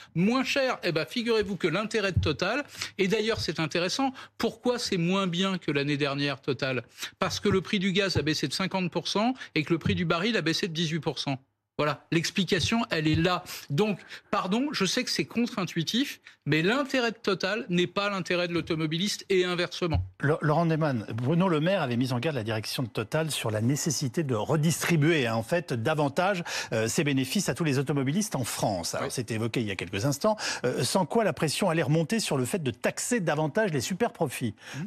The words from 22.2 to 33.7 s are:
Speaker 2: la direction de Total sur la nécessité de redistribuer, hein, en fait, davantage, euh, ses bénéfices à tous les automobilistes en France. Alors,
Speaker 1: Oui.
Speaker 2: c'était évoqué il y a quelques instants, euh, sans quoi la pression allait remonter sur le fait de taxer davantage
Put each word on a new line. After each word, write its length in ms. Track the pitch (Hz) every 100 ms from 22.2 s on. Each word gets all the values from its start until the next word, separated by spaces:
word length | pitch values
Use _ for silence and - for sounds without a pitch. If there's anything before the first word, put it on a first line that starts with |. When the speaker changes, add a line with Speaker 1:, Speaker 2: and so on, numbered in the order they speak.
| 160
Speaker 2:
la 80 | 131
direction 400 | 107 110 - -
de 60 | 120
Total 420 | - 107 151 160
sur 220 | - 117
la 80 | 107
nécessité 640 | 113 143 - 131 135 175
de 100 | 147
redistribuer, 920 | 110 107 156 160 147 - 170 147 160 117
hein, 80 | 113
en 80 |
fait, 280 | 107 175 -
davantage, 720 | 123 113 156 143 - 180 185 165 - -
euh, 160 | 117 113
ses 160 | -
bénéfices 440 | 147 135 127 208 170
à 60 |
tous 80 | 135
les 140 | 160 135
automobilistes 560 | 135 143 131 175 -
en 80 | 135
France. 520 | 120 - 123 95 92 -
Alors, 100 | 107
Speaker 1:
Oui. 60 |
Speaker 2:
c'était 220 | - 113
évoqué 260 | 113 113 131
il 60 | 107
y 20 |
a 60 | 95
quelques 280 | 90 98
instants, 320 | 135 139 214 214 - -
euh, 180 | 123 143
sans 240 | 139 196 165
quoi 160 | 233
la 100 | 214
pression 380 | - 156 - 196
allait 120 | 160
remonter 360 | 131 160 160 226
sur 180 | - 143
le 80 |
fait 180 | 123 208
de 100 | 131
taxer 480 | 110 208 - - 247
davantage 520 | 165 151 156 214 220